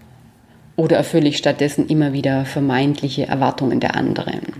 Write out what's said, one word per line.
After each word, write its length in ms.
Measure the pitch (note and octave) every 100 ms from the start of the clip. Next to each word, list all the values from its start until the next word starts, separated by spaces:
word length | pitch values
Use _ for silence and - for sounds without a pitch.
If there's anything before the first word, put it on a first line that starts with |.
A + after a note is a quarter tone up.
| - - - - - - - -
Oder 160 | D#3+ D#3+
erfülle 320 | - E3+ D3
ich 80 | C#3+
stattdessen 520 | C#3+ C#3+ D3 - -
immer 260 | D#3 D3
wieder 320 | C#3 C3+ C3+ C3+
vermeintliche 800 | D3+ C#3 B2+ C#3+ C#3+ C#3+ C3 -
Erwartungen 540 | C3+ C3 - C3+ -
der 160 | - -
anderen? 420 | - - - - - -